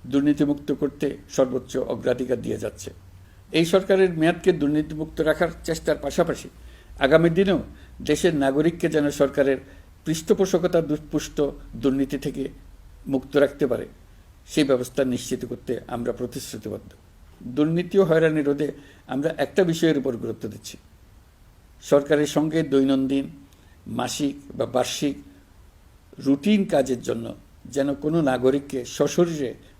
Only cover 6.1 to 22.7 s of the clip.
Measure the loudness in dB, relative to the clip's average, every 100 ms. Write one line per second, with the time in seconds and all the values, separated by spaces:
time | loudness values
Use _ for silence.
6.1 | 0 0 -2 -10 -20 -20 -20 -20 -2 4
7.1 | 6 6 4 2 2 -2 -14 -20 -10 -2
8.1 | 2 2 2 2 4 2 0 0 0 0
9.1 | 2 2 4 2 2 -4 -20 -20 -12 -4
10.1 | -4 0 2 4 2 2 0 0 -4 -4
11.1 | -6 -4 -2 -2 -4 -14 -2 0 0 -2
12.1 | -4 -6 -6 -8 -10 -20 -20 -20 -16 -4
13.1 | -4 0 2 2 2 0 0 -4 -16 -20
14.1 | -20 -20 -20 -4 0 2 2 0 -2 -2
15.1 | -2 -4 -6 -6 -10 -6 -8 -6 -6 -6
16.1 | -6 -8 -8 -12 -12 -10 -10 -12 -20 -20
17.1 | -20 -20 -16 -8 0 0 0 2 2 4
18.1 | 4 4 2 0 0 -2 -6 -18 -20 -8
19.1 | -4 -4 -2 -2 2 2 2 2 2 0
20.1 | -4 -6 -8 -10 -12 -16 -18 -20 -20 -20
21.1 | -20 -20 _ -20 -20 -20 -20 2 2 4
22.1 | 2 2 0 0 0 2